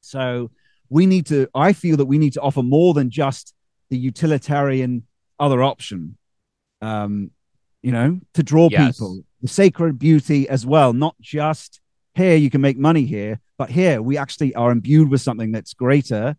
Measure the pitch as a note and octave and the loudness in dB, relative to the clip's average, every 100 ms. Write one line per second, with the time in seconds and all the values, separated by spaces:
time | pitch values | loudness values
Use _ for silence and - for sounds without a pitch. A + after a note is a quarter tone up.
0 | - C3+ B2+ B2 A#2+ _ _ _ _ C#3+ | -14 -8 -6 -6 -8 _ _ _ _ 2
1 | F#3+ F#3 D3+ D3 C3 B2+ D#3+ G#3 F3 D#3 | 4 2 0 -2 -2 0 0 2 0 0
2 | C3+ C#3+ D3+ - C#3 C3+ B2 C#3+ F3+ D3+ | 0 2 0 -2 -4 -2 0 2 4 2
3 | B2+ B2 C#3 C3 - _ _ _ _ B2+ | -2 -2 -6 -6 -14 _ _ _ _ -6
4 | B2+ - D#3+ D3 - C#3+ C#3 C3 B2+ B2 | -6 -4 -2 -2 -2 -2 0 -2 -2 -6
5 | A#2 _ _ _ C#3+ C3 C3 - - G2 | -10 _ _ _ 0 2 0 -4 -12 -12
6 | D#2+ G#2+ _ _ _ _ _ _ A2 G#2+ | -12 -16 _ _ _ _ _ _ -10 -8
7 | G#2 G#2 G2+ _ _ _ _ _ C3 A#2+ | -6 -6 -8 _ _ _ _ _ -4 0
8 | B2+ F3+ - - D#3 D#3 E3 - C#3 A#2+ | 0 -2 -8 -6 0 4 6 6 2 0
9 | G2+ F#2 - _ B2+ - G3 - E3 C3 | -10 -12 -18 _ -8 2 2 4 -4 -2
10 | C#3+ D#3+ - D3 C#3 C3 A#2 D#3 C3+ A#2+ | 2 2 2 -2 0 -4 0 2 2 2
11 | D3+ - G#2+ D3+ D3+ D#3 - _ _ _ | -2 -6 -14 -6 -6 -6 -12 _ _ _
12 | _ - F#3 E3 D3 C#3+ C#3 B2+ C#3+ E3 | _ -2 2 4 4 2 0 2 2 2
13 | C3 A2+ G2+ A2+ _ _ C3 C3 F#3 C3 | 0 -4 -8 -10 _ _ -6 0 0 0
14 | A2+ C#3+ C#3 - C#3+ - A#2+ A#2+ G#2 D3+ | -2 -4 -6 -4 -4 0 0 0 4 4
15 | D#3 C3+ - A2+ A2+ A2 - - B2+ C#3+ | 4 2 -2 -6 -6 -8 -10 -6 0 0
16 | C3+ A2 A#2 | 0 -4 -6